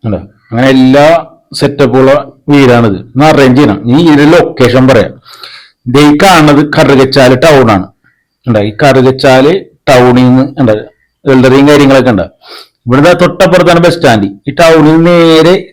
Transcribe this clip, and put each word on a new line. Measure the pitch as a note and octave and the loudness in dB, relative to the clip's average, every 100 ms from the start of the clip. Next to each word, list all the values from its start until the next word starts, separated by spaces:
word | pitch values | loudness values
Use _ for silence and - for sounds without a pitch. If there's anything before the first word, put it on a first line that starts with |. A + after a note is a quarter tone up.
കണ്ടോ? | A#2 F#2+ E2+ _ _ | -8 -10 -12 _ _
അങ്ങനെ | A2+ C3+ C3+ | -4 -2 0
എല്ലാ | C3 C#3 D3 E3 - _ _ - | 2 2 2 0 -4 _ _ -8
സെറ്റപ്പുള്ള | C#3+ C#3+ C3+ B2 C3 C#3+ - - - | -8 -2 -2 0 0 0 -4 -18 -2
വീടാണിത്. | C#3+ C3+ A#2+ A#2 F#2+ - | 0 2 2 0 -4 -8
ഒന്ന് | B2+ D3+ | -2 0
അറേഞ്ച് | D3+ C3+ B2 | 2 0 2
ചെയ്യണം. | D3 G2 A#2 | 0 -2 -2
ഇനി | C3 E3+ | 0 2
ഇതിന്റെ | D3 D3 - | 2 2 2
ലൊക്കേഷൻ | - - B2 B2 C3 | 0 -2 -2 0 0
പറയാം. | B2 F#2 - _ - - - - _ - | 0 -2 -8 _ -20 -20 -20 -20 _ -4
ദേ | B2+ D3 | 0 2
ഈ | D3 | 2
കാണുന്നത് | G3 F3 D3+ C#3+ D#3 - | 2 2 2 0 -2 -2
കറുകച്ചാല് | C#3 C#3 C3 C#3+ B2+ B2+ E3 | 0 0 0 0 0 2 2
ടൗൺ | D3 A#2 G2+ | 2 2 -2
ആണ്. | F#2+ _ _ _ _ _ - | -4 _ _ _ _ _ -4
കണ്ടോ? | A2 G#2 | -4 -4
ഈ | G#2 | -4
കറുകച്ചാല് | C#3+ C3 C3 C3 C#3+ C3 C#3 F#3+ - _ - | 0 0 0 0 0 0 0 -2 -6 _ -2
ടൗണിൽ | C3 B2 B2 B2+ | 0 2 2 2
നിന്ന്, | B2+ C3 - | 0 -2 -4
കണ്ടോ, | B2+ G#2+ - _ _ _ B2 | -4 -4 -6 _ _ _ -2
വെള്ളറിയും | C3 B2+ C3 C#3+ | 0 2 2 2
കാര്യങ്ങളൊക്കെ | D3 C#3 C3+ B2+ | 2 2 0 0
ഉണ്ട്. | G#2+ E2 _ - - - _ - | -2 -6 _ -20 -20 -20 _ -4
ഇവിടുത്തെ | B2+ D#3 E3+ | 0 0 0
തൊട്ടപ്പുറത്താണ് | F3 - F#3 F3+ E3+ F3 | -2 -2 -2 0 0 0
ബസ് | E3+ - | 0 0
സ്റ്റാൻഡ്. | C3+ A2+ G2 - - | -2 -2 -4 -8 -14
ഈ | - | -2
ടൗണിൽ | E3 E3 D3+ D#3+ E3 | 0 2 2 2 0
നേരെ | F3 E3 D#3+ D#3+ F#3+ - | 2 2 2 2 0 -4